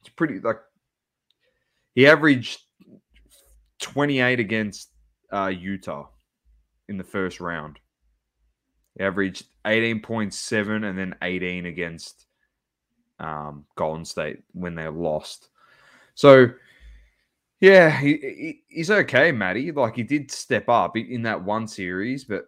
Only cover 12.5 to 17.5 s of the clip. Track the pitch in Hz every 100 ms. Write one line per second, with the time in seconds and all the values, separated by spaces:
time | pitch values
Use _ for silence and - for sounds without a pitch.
12.5 | _ _ _ _ _ _ _ 80 76 76
13.5 | 73 76 - 80 80 82 - 76 - _
14.5 | 87 90 82 80 78 82 78 - - _
15.5 | _ _ _ _ _ _ - 143 135 120
16.5 | - _ _ - - _ _ _ _ _